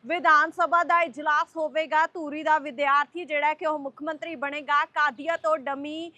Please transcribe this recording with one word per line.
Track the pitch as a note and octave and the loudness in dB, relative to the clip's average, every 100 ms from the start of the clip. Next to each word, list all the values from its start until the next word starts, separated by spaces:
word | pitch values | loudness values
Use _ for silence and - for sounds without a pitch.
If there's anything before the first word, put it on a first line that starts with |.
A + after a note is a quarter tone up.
| A#3 | -4
ਵਿਧਾਨ | E4+ E4+ D4+ D#4+ | 0 4 4 4
ਸਭਾ | E4 E4 E4+ | 0 2 4
ਦਾ | F4 E4+ | 4 2
ਇਜਲਾਸ | E4 A#3+ D4+ D4 E4 E4 | 2 -2 -2 -2 -2 -4
ਹੋਵੇਗਾ। | D4+ C#4 D#4 D#4 E4 | -2 -2 0 2 0
ਧੂਰੀ | F#4 D4+ D4+ | -2 -8 -4
ਦਾ | D#4 D#4 | 2 0
ਵਿਦਿਆਰਥੀ | C#4+ A#3+ C#4+ C#4 C#4+ E4+ | 0 -2 2 2 2 -6
ਜਿਹੜਾ | E4+ D4+ D4 | -4 0 0
ਕਿ | D#4 D#4+ | 0 -2
ਉਹ | D4+ | -2
ਮੁੱਖ | C#4 - | -6 -8
ਮੰਤਰੀ | D4+ D#4 E4 | -8 -6 -8
ਬਣੇਗਾ। | D4+ C#4+ D4 C#4 D4 | -6 -6 -8 0 0
ਕਾਦੀਆਂ | D#4 D#4+ D4 A#3 D4+ E4 | 2 0 0 0 -4 -2
ਤੋਂ | D#4+ D#4 | 0 0
ਡਮੀ | C4 C#4 D4 D#4 E4+ | -2 -6 -6 -8 -10